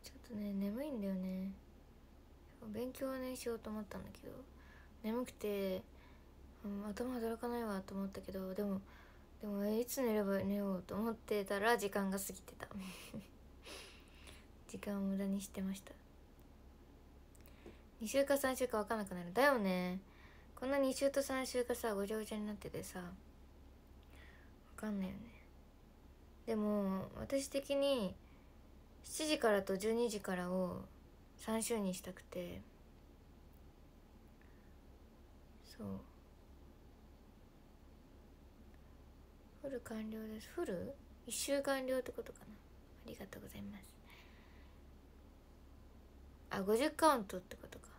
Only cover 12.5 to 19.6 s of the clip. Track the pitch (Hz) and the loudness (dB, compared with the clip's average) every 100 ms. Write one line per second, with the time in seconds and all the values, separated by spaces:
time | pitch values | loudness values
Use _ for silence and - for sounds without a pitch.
12.5 | - - 202 190 - - 220 - - - | -12 -8 -6 -8 -10 -10 -10 -10 -16 -18
13.5 | - - - - - - - - - - | -16 -12 -12 -12 -16 -18 -16 -16 -16 -18
14.5 | - - 196 208 202 196 196 196 196 196 | -18 -10 -6 -2 2 4 4 4 2 0
15.5 | - 190 196 - - - - - - - | -2 -2 -2 -6 -16 -16 -20 -20 -20 -18
16.5 | - - - - - - - - - - | -18 -18 -18 -18 -18 -18 -18 -18 -18 -18
17.5 | - - - - - 214 269 277 277 269 | -14 -14 -14 -18 -6 2 6 8 8 6
18.5 | 254 247 214 208 226 196 180 175 196 277 | 4 4 4 4 2 2 -2 0 8 10
19.5 | 262 | 10